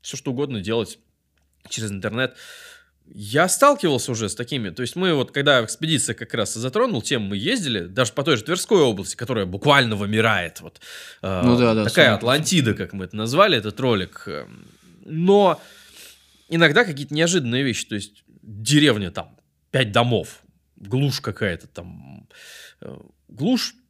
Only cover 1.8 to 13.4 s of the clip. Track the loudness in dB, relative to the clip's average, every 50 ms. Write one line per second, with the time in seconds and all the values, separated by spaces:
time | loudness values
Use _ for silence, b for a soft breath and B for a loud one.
1.8 | -8 -8 -8 -6 -6 -6 -4 -2 -4 -4 -4 B B B B B B B B B
2.8 | B B B _ _ _ -18 -16 -12 -2 2 2 2 2 4 4 4 4 4 4
3.8 | 0 0 0 0 -2 -4 -4 -4 -4 -6 -6 -8 -8 -6 -6 -6 -6 -6 -6 -8
4.8 | -8 -8 -4 -2 0 0 2 0 0 -2 -2 0 2 4 4 4 2 0 -6 _
5.8 | -2 0 0 0 0 -2 -6 -8 -8 -6 -4 -4 -2 -4 -4 -6 -6 -4 0 0
6.8 | 0 0 0 -4 -2 -2 -2 -2 -2 -4 -6 -4 -2 -2 -2 -2 -2 -4 -4 -4
7.8 | -6 -4 -2 -2 -2 0 0 -4 0 0 0 0 0 -4 -4 -4 0 2 4 4
8.8 | 4 4 2 -2 -6 -10 -10 -10 -6 -4 -2 -2 -2 -4 -6 0 4 6 6 6
9.8 | 6 4 0 -2 -2 -2 0 2 2 2 2 0 -2 -6 -10 -14 -18 -18 _ -20
10.8 | B B B B B B B B -6 -6 -2 0 4 4 4 4 4 2 2 2
11.8 | 0 0 4 4 6 6 4 2 0 0 0 0 0 0 2 2 2 2 0 -2
12.8 | -6 -10 -8 -12 -12 -10 -8 -8 -6 -2 4 4